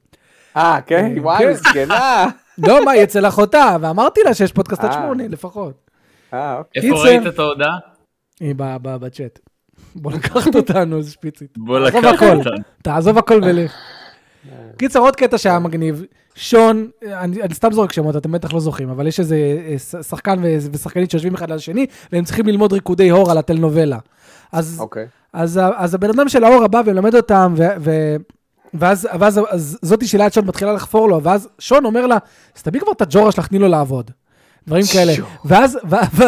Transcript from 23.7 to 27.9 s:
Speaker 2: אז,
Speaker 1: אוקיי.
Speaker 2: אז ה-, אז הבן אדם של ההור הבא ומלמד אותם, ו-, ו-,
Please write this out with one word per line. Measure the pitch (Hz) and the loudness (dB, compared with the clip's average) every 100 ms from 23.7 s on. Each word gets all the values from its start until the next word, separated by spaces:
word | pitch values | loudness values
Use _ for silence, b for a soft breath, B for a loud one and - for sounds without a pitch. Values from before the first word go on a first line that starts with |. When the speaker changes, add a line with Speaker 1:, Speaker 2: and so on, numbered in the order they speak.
| 156 151 117 - b b b b | 0 0 -4 -12 b b b b
Speaker 2:
אז, | 165 160 165 | -8 -6 -10
Speaker 1:
אוקיי. | - - 113 _ _ | -12 -12 -14 _ _
Speaker 2:
אז | 170 170 180 | -6 -4 0
ה-, | 185 196 | 0 0
אז | 175 | -2
הבן | 185 202 | -2 -2
אדם | 233 285 | 0 0
של | 262 | 4
ההור | 226 254 | 6 6
הבא | 214 233 214 | 4 2 2
ומלמד | 190 208 240 | 2 4 2
אותם, | 226 196 185 160 | 4 4 4 4
ו-, | 170 190 | 0 0
ו-, | 151 | -2